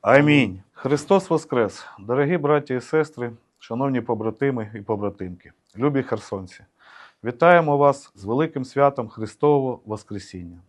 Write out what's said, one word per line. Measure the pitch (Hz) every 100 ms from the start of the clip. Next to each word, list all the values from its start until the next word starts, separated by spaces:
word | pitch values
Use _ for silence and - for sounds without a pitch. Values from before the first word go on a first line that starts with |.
Амінь. | 101 135 147 147 110 92 _
Христос | - 135 143 147 196 185
воскрес! | 160 - 127 104 - - -
Дорогі | 101 131 147 175
браті | 143 147 143
і | 127
сестри, | - 156 151 120 120 110 _ _
шановні | - 117 139 127
побратими | 120 110 110 107 139 123 104
і | 107
побратимки, | 101 104 101 98 92 90 - _ _ 104
любі | 143 135
херсонці, | 127 110 - 98 92 - _ _ _ - - _
вітаємо | 113 120 170 175 156 143
вас | 143 139 -
з | -
великим | 95 127 160 147
святом | 127 139 143 139 113
Христового | - 110 - 147 143 131 120
Воскресіння. | 107 104 - 101 - 92 87 87